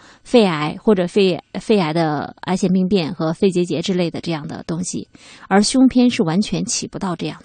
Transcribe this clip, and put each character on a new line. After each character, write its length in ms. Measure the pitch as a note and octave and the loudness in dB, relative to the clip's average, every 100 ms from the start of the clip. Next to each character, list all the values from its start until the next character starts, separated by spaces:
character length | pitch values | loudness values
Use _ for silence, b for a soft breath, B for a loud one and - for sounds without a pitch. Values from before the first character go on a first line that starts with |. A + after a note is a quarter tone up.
| b b | b b
肺 240 | - B3 G3+ | 2 4 4
癌 300 | D#3 D3+ G3 | 2 -4 -2
或 100 | - | 0
者 140 | G#3+ F3 | 2 2
肺-， 340 | - F#3+ E3+ - - | 2 2 0 -6 -14
肺 180 | - G#3+ | 0 0
癌 140 | D#3+ | 2
的 420 | D#3 D#3+ D3 F#2+ - | 0 0 -2 -6 -10
癌 160 | - F#3 | -6 -2
前 120 | G3 | 0
病 120 | F#3 F#3 | 0 2
变 240 | G3 F3 | 0 -2
和 180 | F#3 D#3+ | -4 -4
肺 180 | E3 G3+ | 0 0
结 140 | F3+ | 0
节 180 | F3 D#3 | -2 -2
之 120 | F3 | -2
类 180 | F3+ E3+ | -2 -2
的 80 | C#3 | -4
这 140 | - | -8
样 120 | D#3+ D#3 | -8 -8
的 160 | G2 - | -14 -8
东 160 | E3 | -8
西， 240 | F3+ A#2 - B B B B | -6 -8 -12 B B B B
而 160 | F#3+ | 2
胸 240 | G#3 C4 B3+ | 4 4 4
片 220 | B3 B3 | 6 2
是 140 | - | 2
完 180 | E3+ E3 | 0 0
全 240 | G#3+ F3 F#3 | -2 -4 -4
起 200 | - - | -6 -8
不 140 | D3+ | -8
到 160 | F#3+ E3 | -6 -6
这 120 | D#3+ | -8
样 120 | - | -10